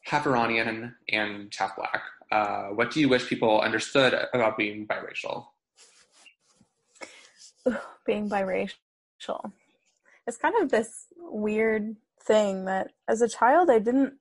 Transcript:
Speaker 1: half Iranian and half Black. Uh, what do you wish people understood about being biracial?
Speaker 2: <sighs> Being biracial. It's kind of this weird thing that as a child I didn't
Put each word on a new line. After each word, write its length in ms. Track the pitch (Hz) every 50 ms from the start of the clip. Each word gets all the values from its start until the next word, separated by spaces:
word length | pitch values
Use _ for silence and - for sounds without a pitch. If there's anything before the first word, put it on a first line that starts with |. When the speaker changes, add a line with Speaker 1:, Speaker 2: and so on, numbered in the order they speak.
| _
Speaker 1:
half 220 | - - 147 139
Iranian 680 | 147 131 117 117 113 117 113 113 117 110 110 113 120 - _ _ -
and 440 | - 107 107 104 104 101 101 101 -
half 180 | - 95 95 -
Black. 260 | - - - - 107 - - - _ - _
Uh, 360 | - 107 107 104 101 101 101 101
what 220 | 104 107 120 120
do 80 | - 156
you 100 | 151 135
wish 180 | 127 123 123
people 340 | - 123 117 123 113 107 107
understood 520 | - 113 113 110 - - - 139 131 123 - - - - -
about 240 | 127 117 110 104
being 300 | - 104 104 104 107 104
biracial? 600 | - 104 - - - - - - - - - - _ _ _ _ _ _ _ - _ _ _ _ _ _ _ _ _ _ _ _ _ _ _ _ _ _ _ _ _ _ _ - - - - - - _ _ - - _ _ _
Speaker 2:
<sighs> 120 | 254 226 - - - - _ _
Being 240 | - 208 208 214 208
biracial. 1200 | 214 202 196 190 185 190 196 190 - _ _ _ _ _ _ _ _ _ - - - - - 104 - _ _ _ _ _ _ _ _ _ _ _ _ _ _
It's 100 | - 233
kind 180 | - - 311 392 466
of 80 | 359 262
this 360 | - 220 226 226 - - - _ _
weird 800 | 339 339 339 - 214 208 214 214 214 220 226 220 214 208 220 220 _ _ _ _ _
thing 440 | - - 220 214 214 202 190 190 190
that 260 | 190 190 190 - - _ _ _
as 140 | - 226 220
a 60 | 240
child 420 | 220 - - - 240 285 339 370 330
I 100 | 247 220
didn't 340 | 202 226 247 269 277 - - _